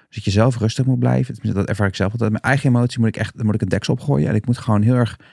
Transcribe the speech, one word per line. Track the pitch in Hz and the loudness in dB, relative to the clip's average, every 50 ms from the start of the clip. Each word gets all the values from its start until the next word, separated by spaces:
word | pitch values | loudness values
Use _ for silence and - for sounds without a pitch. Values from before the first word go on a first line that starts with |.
| _ _ | _ _
Dus | - | -16
dat | 107 - | -6 -4
je | 98 | 0
zelf | 95 104 113 131 123 113 | 2 4 4 2 2 2
rustig | 104 110 - - 123 | -2 -2 0 0 0
moet | 131 127 123 | 0 0 0
blijven. | 123 123 123 131 131 - 113 | 0 2 2 0 0 -2 -4
Tenminste, | - - 110 - 98 | -6 -6 -4 -2 -2
dat | 98 - | -2 -2
ervaar | 98 98 104 98 | -2 0 0 0
ik | - | 0
zelf | - 98 98 | -2 -2 -4
altijd. | 110 117 113 107 | -2 -2 -2 -2
Mijn | 107 - - | -2 -2 0
eigen | - 135 139 - 139 | 0 0 2 2 2
emotie | 120 120 123 123 - 117 | 2 2 2 0 0 0
moet | 113 110 | 0 0
ik | - - | 0 -2
echt, | 110 - - - | -4 -6 -4 -2
dan | 110 | -2
moet | 107 104 | 0 0
ik | 107 | 0
een | 101 95 | 0 0
deksel | 95 95 - - - | -2 -2 0 -2 -2
opgooien. | 127 - 143 139 139 147 143 | -2 0 0 0 0 0 0
En | 95 | 0
ik | 107 - | 0 0
moet | 123 120 - | -2 -2 -2
gewoon | - - 107 101 | -2 0 0 2
heel | 104 117 127 | 2 2 2
erg, | 123 120 104 - - - - | 2 2 0 -2 -8 -18 -20